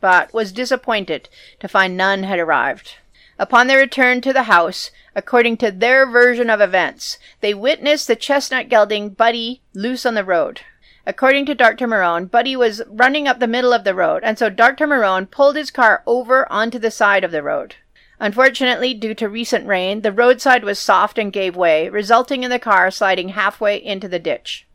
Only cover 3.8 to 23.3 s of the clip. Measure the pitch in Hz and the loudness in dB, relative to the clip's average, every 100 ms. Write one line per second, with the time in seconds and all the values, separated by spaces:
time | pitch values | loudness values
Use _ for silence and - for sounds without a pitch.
3.8 | 269 - 254 247 254 269 226 185 170 185 | 2 2 0 0 0 -2 2 4 2 -2
4.8 | - - _ - - 247 233 226 233 185 | -12 -18 _ -12 0 2 2 0 -4 0
5.8 | 226 269 269 240 247 240 240 214 202 185 | 2 4 4 4 4 4 0 2 2 2
6.8 | 156 - - - - _ 208 202 233 320 | 0 -4 -14 -16 -20 _ -6 -2 -2 -2
7.8 | 277 294 - 226 - 285 277 262 - 226 | 0 -2 0 -2 0 -2 -2 -6 0 2
8.8 | 202 214 208 196 226 233 233 254 _ 190 | 2 0 -6 0 0 0 -6 -12 _ -8
9.8 | 220 254 240 220 190 175 151 - - _ | -6 -4 -4 -2 0 -2 -2 -6 -20 _
10.8 | _ _ - - 262 277 277 277 240 226 | _ _ -12 -2 2 2 0 2 2 2
11.8 | 247 220 180 170 185 240 247 262 233 208 | -2 0 0 -2 0 0 0 0 -2 -2
12.8 | 226 214 254 285 285 254 233 240 254 240 | -8 0 2 2 -2 -2 -2 0 2 0
13.8 | 202 185 165 160 226 220 226 190 233 269 | 0 0 0 0 -2 -2 -2 2 2 2
14.8 | 302 277 208 185 196 - 277 285 285 - | 0 0 0 0 -4 0 2 2 -4 0
15.8 | 233 196 - 240 233 262 - 196 226 233 | 2 2 0 -4 0 0 0 -4 -4 -4
16.8 | 220 - 208 196 185 160 143 147 143 - | -6 0 0 2 0 -4 -4 -6 -8 -16
17.8 | _ _ _ - 214 208 262 254 254 233 | _ _ _ -10 -4 2 2 2 -2 -2
18.8 | 247 240 220 214 214 214 233 226 - 190 | -4 -4 -8 -6 -8 -8 -4 -4 -2 -2
19.8 | 185 208 214 196 240 247 277 247 208 202 | -2 -4 -4 2 2 2 2 2 0 -4
20.8 | - 190 208 - 208 202 190 175 175 156 | 0 2 0 -2 -6 -4 -4 0 2 2
21.8 | 165 202 202 233 247 269 254 247 240 196 | 0 -4 2 2 2 -4 -4 -4 0 2
22.8 | 185 - 196 185 180 | 2 0 0 0 -4